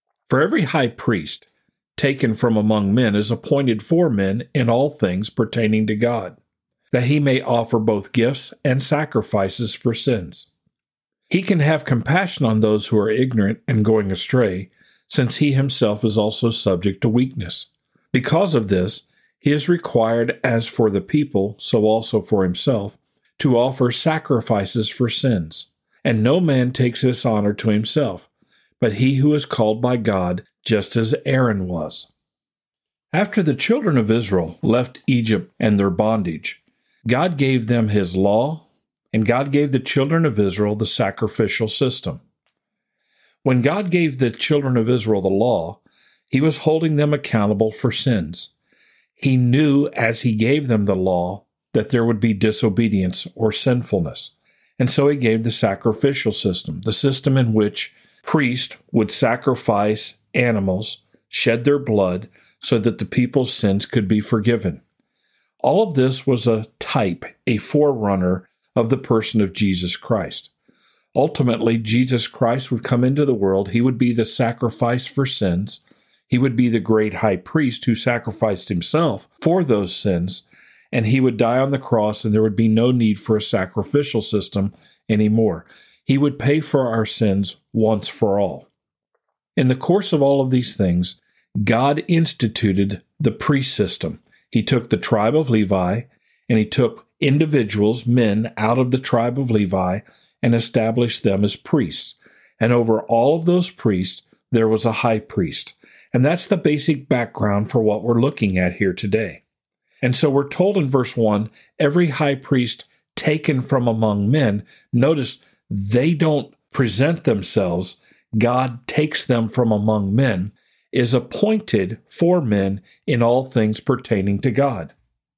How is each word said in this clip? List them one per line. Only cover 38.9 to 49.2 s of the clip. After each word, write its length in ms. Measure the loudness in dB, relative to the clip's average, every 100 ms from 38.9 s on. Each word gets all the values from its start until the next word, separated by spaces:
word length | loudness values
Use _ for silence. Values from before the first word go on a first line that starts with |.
| _ _
and 140 | -2 0
God 260 | 0 0
gave 220 | 0 0
the 60 | -2
children 440 | -2 -2 0 0 0
of 140 | 0
Israel 380 | -2 0 -2 -2
the 80 | -4
sacrificial 840 | -2 -4 -2 -4 -2 -2 -2 -4
system. 540 | -2 -4 -4 -8 -10 -16 _ _ _ _ _ _ _ _ _ _ _
When 180 | 0 2
God 300 | 2 0 0
gave 280 | 0 0 0
the 120 | 0
children 460 | 0 -2 0 2 0
of 120 | 2
Israel 320 | 0 2 2
the 60 | 2
law, 540 | 2 2 0 -2 -10 _ _ _ _ _
he 140 | 0
was 180 | 2 2
holding 360 | 2 2 2 2
them 180 | 2
accountable 580 | 0 -2 0 2 2 0
for 200 | 0 -2
sins. 640 | 0 0 0 -2 -8 -14 _ _ _ _ _ _
He 240 | _